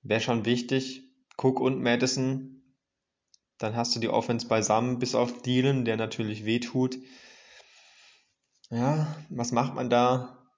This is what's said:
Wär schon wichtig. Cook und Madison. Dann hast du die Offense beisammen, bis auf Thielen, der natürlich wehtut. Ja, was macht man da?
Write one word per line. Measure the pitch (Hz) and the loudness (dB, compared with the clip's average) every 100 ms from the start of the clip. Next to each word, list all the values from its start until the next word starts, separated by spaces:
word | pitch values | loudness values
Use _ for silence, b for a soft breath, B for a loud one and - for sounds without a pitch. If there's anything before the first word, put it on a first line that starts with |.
Wär | - 110 | 0 0
schon | 117 117 110 | 2 0 2
wichtig. | 120 - 131 131 - - _ _ - | 0 2 -2 -2 -12 -18 _ _ 0
Cook | 131 131 | 0 2
und | 127 131 | 0 0
Madison. | 120 120 127 135 131 135 - - _ _ _ _ _ _ _ _ _ _ | 2 2 2 0 0 -2 -6 -18 _ _ _ _ _ _ _ _ _ _
Dann | 110 117 | -4 -2
hast | 117 120 | -2 -2
du | |
die | 113 | 0
Offense | 113 117 117 - | 0 0 -2 0
beisammen, | 113 101 110 123 123 | 0 2 2 2 -2
bis | 127 120 | 0 0
auf | 123 - | 0 -2
Thielen, | 123 127 131 135 117 | 0 2 2 2 0
der | 110 | -2
natürlich | 113 - 110 107 104 | -4 -4 -4 -4 -2
wehtut. | 117 120 131 127 127 B B B B B B B B B B B B B _ _ _ - | -2 -2 -2 -2 -4 B B B B B B B B B B B B B _ _ _ -8
Ja, | 117 127 156 151 - - | -2 0 0 -2 -6 -12
was | 120 120 | -6 -2
macht | 120 127 | 0 0
man | - 127 | -2 2
da? | 120 123 127 123 - _ | 4 4 2 -2 -14 _